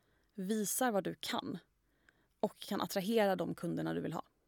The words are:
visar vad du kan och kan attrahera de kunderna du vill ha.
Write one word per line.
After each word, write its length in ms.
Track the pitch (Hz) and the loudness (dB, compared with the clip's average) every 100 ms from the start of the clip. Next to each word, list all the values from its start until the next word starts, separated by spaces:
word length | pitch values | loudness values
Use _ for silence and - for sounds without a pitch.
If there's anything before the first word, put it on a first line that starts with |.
| _ _ _ | _ _ _
visar 560 | - 185 220 202 - 254 | -8 -2 0 0 2 2
vad 120 | 202 | 2
du 100 | 170 165 | 0 -4
kan 380 | - 240 - 180 - _ _ _ _ _ _ _ | -4 -4 -4 -8 -12 _ _ _ _ _ _ _
och 180 | 214 - | -4 -4
kan 220 | - 202 | -6 -2
attrahera 560 | 180 196 185 226 202 185 | 0 0 2 4 4 4
de 180 | 170 | 0
kunderna 400 | 165 165 160 160 | -2 -2 -2 -2
du 60 | 165 | -2
vill 120 | 165 | -2
ha. 100 | 165 - _ | -6 -8 _